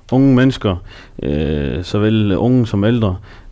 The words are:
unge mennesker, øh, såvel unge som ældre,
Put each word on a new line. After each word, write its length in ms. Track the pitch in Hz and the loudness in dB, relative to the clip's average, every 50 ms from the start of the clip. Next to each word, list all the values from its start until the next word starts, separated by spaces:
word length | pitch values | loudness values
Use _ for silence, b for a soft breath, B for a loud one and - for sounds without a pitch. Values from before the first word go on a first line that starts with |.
| B - | B -2
unge 240 | - 131 135 139 131 | 0 2 4 4 4
mennesker, 400 | 123 127 131 127 - - 107 92 87 - B B B B B B B - | 4 4 2 0 0 -2 -2 -2 -4 -6 B B B B B B B -6
øh, 600 | 65 73 73 78 73 78 73 71 69 62 82 87 | -4 -4 -2 -2 -2 -2 -2 -4 -4 -6 -6 -6
såvel 520 | - - 104 104 107 113 110 107 104 95 71 | -6 -4 -2 0 0 2 2 0 0 0 0
unge 300 | 98 120 127 127 120 107 | 2 2 2 2 0 0
som 160 | - 101 98 | 0 0 0
ældre, 320 | 107 120 120 110 101 92 90 B B B B B B | 0 0 0 0 -2 -2 -4 B B B B B B